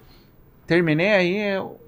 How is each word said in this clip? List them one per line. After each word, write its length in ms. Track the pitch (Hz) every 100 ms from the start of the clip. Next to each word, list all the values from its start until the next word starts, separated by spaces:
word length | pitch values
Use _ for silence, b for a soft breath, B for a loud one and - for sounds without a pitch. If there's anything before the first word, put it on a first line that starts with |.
| b b b _ - _ -
Terminei, 460 | 165 170 151 190
aí 240 | 202 175 202
é 260 | 208 196 - -